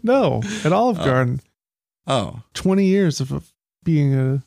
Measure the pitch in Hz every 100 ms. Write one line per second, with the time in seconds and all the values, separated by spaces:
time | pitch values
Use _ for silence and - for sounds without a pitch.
0 | 220 269 190 120 110 107 156 185 247 185
1 | 143 127 123 131 _ _ _ _ _ _
2 | - 131 90 117 - - 185 190 196 196
3 | 185 139 135 139 - _ _ _ - 156
4 | 143 135 131 135